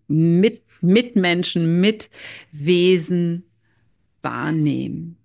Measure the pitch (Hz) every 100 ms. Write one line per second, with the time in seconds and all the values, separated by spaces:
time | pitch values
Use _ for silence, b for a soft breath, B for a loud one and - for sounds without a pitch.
0 | - 151 165 170 208 240 _ _ 175 202
1 | 240 208 180 175 180 175 165 170 196 214
2 | - - - - - 151 143 180 180 185
3 | 156 175 175 170 - _ _ _ _ _
4 | _ _ 135 120 131 160 151 131 131 -
5 | 165 170